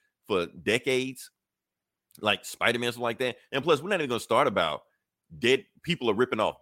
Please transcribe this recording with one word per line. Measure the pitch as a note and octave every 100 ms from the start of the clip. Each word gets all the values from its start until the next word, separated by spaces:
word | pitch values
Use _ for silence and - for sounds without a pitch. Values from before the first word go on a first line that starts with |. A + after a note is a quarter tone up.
| _ _ -
for | G2 E2+
decades, | - E2+ A2+ C3+ C3 C3 C3 - _ _ _ _ _ _ _ _ -
like | G#2 G2
Spider-Man, | - - G#2+ A#2+ A#2+
something | A#2
like | A#2+ A2+
that. | B2+ A2+ _
And | C3+
plus, | C3+ D3+
we're | F3
not | G3
even | D3
gonna | A#2+
start | - A#2 C#3
about | F#2+ E2+ D2+ - _ _ _ _ D#2+
dead, | A#2 C3+ - _
people | - E3+ A#2+
are |
ripping | G2+ B2 A2
off | G2 -